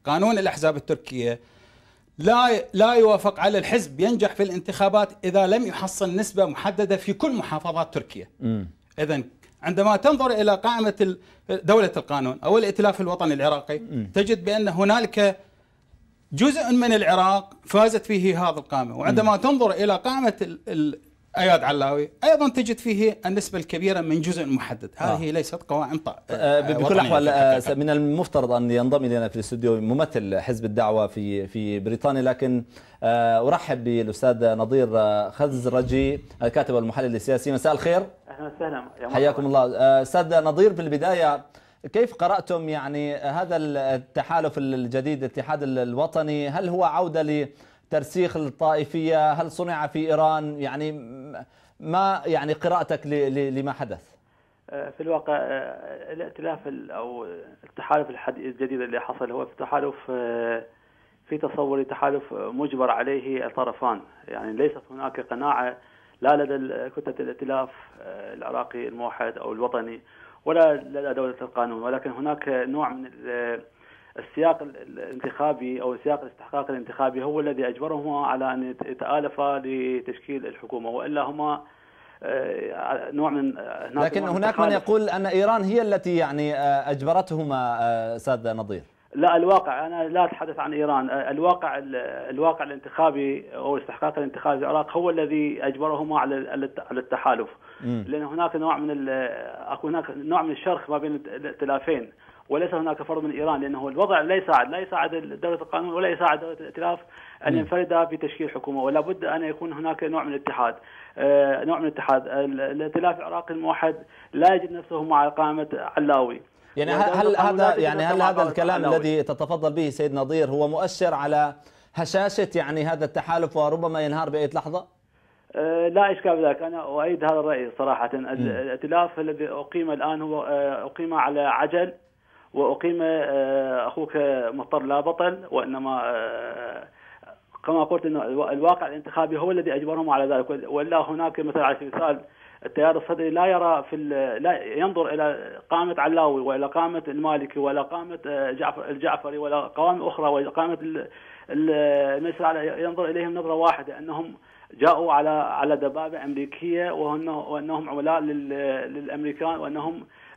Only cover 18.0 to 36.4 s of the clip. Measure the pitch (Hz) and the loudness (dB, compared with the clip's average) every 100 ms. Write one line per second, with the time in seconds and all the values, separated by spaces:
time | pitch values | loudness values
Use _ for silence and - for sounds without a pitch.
18 | - 208 185 170 180 151 139 139 120 120 | 0 2 2 2 0 -2 -2 -2 -2 -2
19 | 147 202 220 202 254 277 226 175 208 185 | 2 4 4 4 4 4 4 4 2 2
20 | 254 262 247 202 170 170 - 170 151 139 | 0 0 0 0 -4 -8 -6 0 0 -2
21 | - _ _ - 185 170 127 143 139 147 | -10 _ _ 0 6 6 4 2 2 0
22 | 147 - 285 311 285 262 226 233 233 202 | -2 0 4 6 4 2 0 -2 -2 2
23 | 220 214 180 202 196 185 160 165 190 190 | 2 2 -2 -2 -2 -6 -4 -2 0 2
24 | 165 160 160 170 143 131 - 113 104 - | 2 2 2 -2 0 0 0 -8 -10 -4
25 | - 107 160 160 156 170 - 147 135 156 | 0 0 0 -2 -2 -6 -2 -2 0 -2
26 | - - - 117 147 147 147 147 147 190 | -6 -10 -8 0 4 4 4 2 4 4
27 | 123 147 147 139 135 131 120 139 147 147 | 6 4 6 6 6 6 4 0 2 2
28 | 147 151 175 147 123 120 120 120 123 143 | 2 2 2 2 2 2 4 4 4 2
29 | 127 120 113 113 104 120 120 113 110 131 | 2 0 0 -4 -6 0 2 2 2 2
30 | 156 120 101 95 - 113 113 107 107 110 | 2 0 0 -2 0 -2 0 2 4 4
31 | 101 - 101 101 95 113 104 104 95 113 | 2 -2 -4 -4 -4 -4 -2 -2 -2 -2
32 | 147 135 131 123 131 123 117 - - - | 0 2 2 2 0 0 -2 -12 -20 -4
33 | 113 120 117 113 123 170 - 123 120 117 | 0 4 4 4 4 2 0 -2 0 0
34 | 110 104 131 117 117 110 113 135 120 110 | 0 2 2 4 4 2 2 4 4 4
35 | 107 104 104 - 147 131 123 123 127 131 | 4 2 0 0 -2 0 0 0 2 2
36 | 135 143 - - | 0 -2 -8 -4